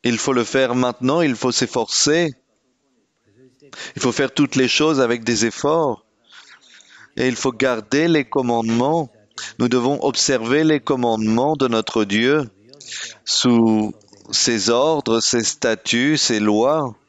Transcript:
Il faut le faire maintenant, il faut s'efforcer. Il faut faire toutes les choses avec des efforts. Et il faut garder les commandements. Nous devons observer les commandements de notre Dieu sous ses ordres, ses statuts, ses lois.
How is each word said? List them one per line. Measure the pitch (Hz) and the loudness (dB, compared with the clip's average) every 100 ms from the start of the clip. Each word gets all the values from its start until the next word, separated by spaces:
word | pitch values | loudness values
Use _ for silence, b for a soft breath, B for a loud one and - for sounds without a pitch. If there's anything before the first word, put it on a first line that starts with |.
Il | 123 113 | -2 -2
faut | - | 0
le | 127 | 0
faire | 113 131 131 | 0 0 0
maintenant, | 123 127 117 127 160 | 0 -2 -2 0 2
il | 160 | 0
faut | 117 127 | 0 -2
s'efforcer. | - 120 123 110 - - 160 165 - _ _ _ _ _ _ _ _ _ _ 131 _ - B B - | -2 -2 -2 -4 -2 2 2 0 -6 _ _ _ _ _ _ _ _ _ _ -20 _ -20 B B -4
Il | |
faut | 123 | -2
faire | 117 131 | 0 -2
toutes | - 143 131 | 0 0 2
les | 127 | 0
choses | - 156 143 | 2 2 2
avec | 120 120 | 2 0
des | 113 113 | -2 0
efforts. | 113 - 143 165 147 107 _ _ _ B B B B B B B B - | -2 -2 0 0 -2 -4 _ _ _ B B B B B B B B -2
Et | 127 | -2
il | 117 | 0
faut | 135 | -4
garder | 117 135 117 107 143 170 | 0 -2 -2 -2 0 2
les | 156 | 0
commandements. | 131 139 123 117 113 117 131 165 143 _ _ - B - | 0 -2 0 -2 0 0 0 -2 -4 _ _ -16 B -4
Nous | 120 | 0
devons | 123 123 143 | 2 0 0
observer | 139 127 - 127 113 143 | -2 -2 0 0 0 2
les | 160 147 | 2 0
commandements | - 135 120 113 110 113 139 156 | -2 -2 0 0 0 0 0 0
de | 131 | 0
notre | 113 107 117 | 0 -2 -2
Dieu | 101 104 123 151 123 _ 110 135 B B B B | 0 0 2 0 -2 _ -20 -20 B B B B
sous | - - 127 117 113 107 107 - _ - - | -6 0 4 4 4 2 -2 -8 _ -20 -6
ses | 107 - 113 95 | -2 0 0 0
ordres, | 120 151 156 - 113 | 2 2 0 0 0
ses | - 120 | 0 -2
statuts, | 107 - 123 110 - 117 139 151 | -2 -2 -2 -2 -2 0 0 0
ses | - 110 | 0 0
lois. | 107 104 123 156 135 107 | 2 2 2 0 -4 -10